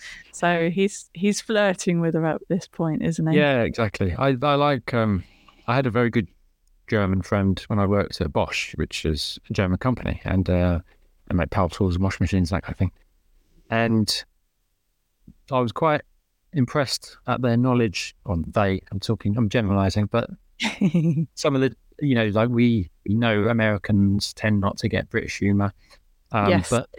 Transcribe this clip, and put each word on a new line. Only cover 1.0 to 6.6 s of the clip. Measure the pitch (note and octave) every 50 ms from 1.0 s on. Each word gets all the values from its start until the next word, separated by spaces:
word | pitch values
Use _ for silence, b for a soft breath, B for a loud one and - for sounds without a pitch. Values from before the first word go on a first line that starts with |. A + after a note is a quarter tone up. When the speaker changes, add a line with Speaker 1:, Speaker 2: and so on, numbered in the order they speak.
| - - _
Speaker 1:
he's | E3 F3+ G#3 G#3 -
flirting | - - A3+ G#3 G#3 G3 F#3 - - G3 F3 E3+
with | E3+ E3 E3
her | E3 D#3+
at | D#3+ D3+ - - _
this | E3+ F#3+ - -
point, | _ - E3+ D#3+ D#3 - -
isn't | E3 E3 - D#3+ D#3+
he? | D#3
Speaker 2:
Yeah, | D3 D3 C#3+ C#3 B2 A2+
exactly. | - - - A#2 G#2 - - G#2+ F#2+ E2+ -
I, | B2+ C#3 C3+ B2 C3+
I | D3 C#3+
like, | C#3+ D3 D3 C#3+ B2+ - - -
um, | A#2+ A2+ A2 G2+ F#2 F#2 b b b b b b b _
I | - A#2
had | C3+ C3+
a | B2+
very | G2+ A#2+ A#2+ A#2+
good | A2 A#2+ G2 - _ _ _ _ _ _